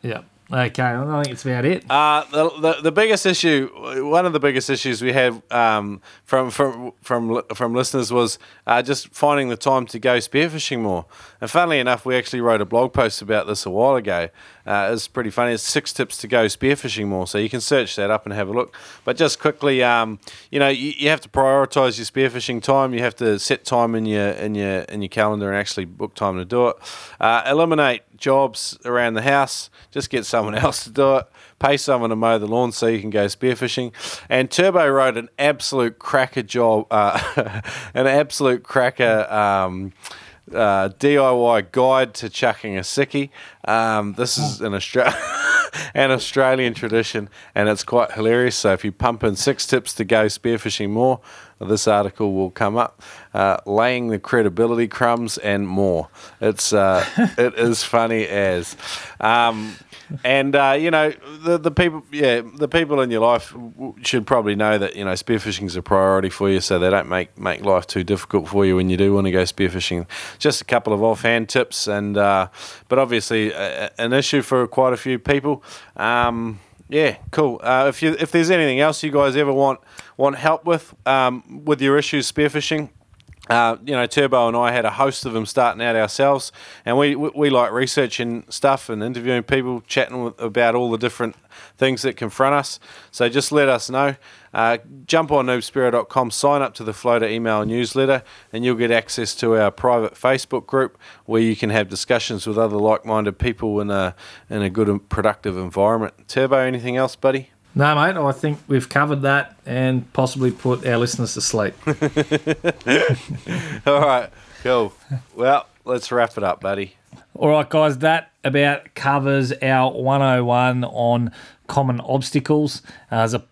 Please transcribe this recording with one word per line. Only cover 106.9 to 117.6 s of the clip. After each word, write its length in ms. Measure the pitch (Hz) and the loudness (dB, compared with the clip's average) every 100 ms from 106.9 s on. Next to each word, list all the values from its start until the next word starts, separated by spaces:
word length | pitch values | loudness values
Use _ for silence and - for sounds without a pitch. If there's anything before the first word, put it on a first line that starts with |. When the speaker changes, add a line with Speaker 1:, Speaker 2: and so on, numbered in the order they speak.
| 123 | -2
Speaker 2:
else, 200 | 131 - | -2 0
buddy? 340 | 135 135 135 _ _ | -2 -2 -8 _ _
Speaker 1:
No, 220 | - 143 | 0 2
mate, 220 | 151 160 185 | 4 2 0
I 160 | 139 | -2
think 260 | 131 156 147 - | -2 -4 -6 -2
we've 220 | 135 127 | -2 0
covered 340 | 143 147 143 | -2 0 0
that 340 | 139 143 - _ | 0 0 -2 _
and 480 | - 123 131 127 127 | -8 -2 0 -2 -4
possibly 380 | - 131 135 127 | -2 -2 0 -2
put 340 | 123 127 123 | -2 -4 -2
our 140 | 127 117 | 0 0
listeners 360 | 120 - 117 | 0 -2 -6
to 60 | - | -4
sleep. 340 | - 113 101 - - | -4 -2 -4 -4 -6
Speaker 2:
<laughs> 2000 | 147 151 151 147 151 160 151 175 - - 139 - 123 - 135 - - 151 147 - | -2 -2 -2 -2 -2 -2 -4 -4 -6 -2 0 2 -2 -4 -12 -8 -8 -8 -4 0
All 140 | 143 | 2
right, 280 | 147 127 107 - - - | 4 2 -2 -14 -20 -8
cool. 280 | 123 127 104 - _ 131 - - | 0 0 0 -6 _ -10 -10 -2
Well, 320 | 127 139 - _ | 2 2 -2 _
let's 260 | - 123 - | -6 -6 -2
wrap 260 | 123 117 - | 0 0 0
it 60 | |
up, 180 | 98 - | -4 -2
buddy. 360 | 95 98 95 _ _ - _ | -4 -4 -6 _ _ -20 _
Speaker 1:
All 140 | - 147 | -2 2
right, 220 | 151 | 2